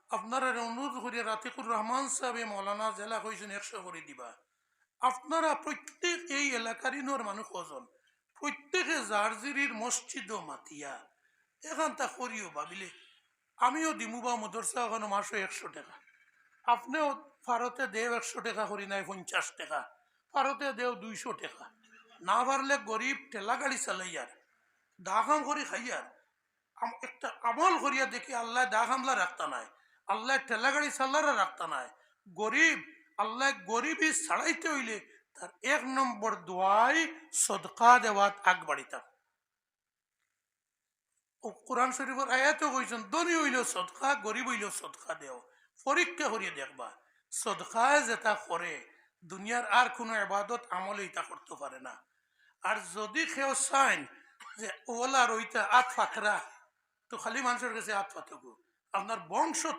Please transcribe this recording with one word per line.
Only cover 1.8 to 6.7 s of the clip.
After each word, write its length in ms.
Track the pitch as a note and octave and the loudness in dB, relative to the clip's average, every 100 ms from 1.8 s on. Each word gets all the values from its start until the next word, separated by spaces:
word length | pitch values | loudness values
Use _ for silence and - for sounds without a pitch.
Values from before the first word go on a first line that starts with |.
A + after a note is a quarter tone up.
| A3 C4 C4+ | 0 -2 -2
সাহেব 380 | - B3+ A#3 A3+ | -2 -4 -4 -6
মৌলানা 440 | G3+ G3 G#3 A3 | -6 -4 -2 -2
জেলা 280 | G3+ G#3 A3+ | -4 -6 -6
কইছেন 320 | A3 G#3 G#3 | -6 -10 -8
একশো 300 | G3+ G3+ G#3+ | -10 -8 -10
করে 200 | F3+ E3+ | -12 -12
দিবা। 360 | D3+ B2+ A#2+ A2 _ _ _ _ _ - | -14 -14 -16 -18 _ _ _ _ _ 0
আপনারা 560 | B3+ B3+ D#4 D#4+ D#4 D4 | 0 0 0 2 4 2
প্রত্যেক 760 | - D4 - - F4 F4 E4+ | -2 -8 -10 -4 0 0 -2
এই 240 | C#4 C#4+ B3 | 0 2 0
এলাকারই 460 | A3+ | -2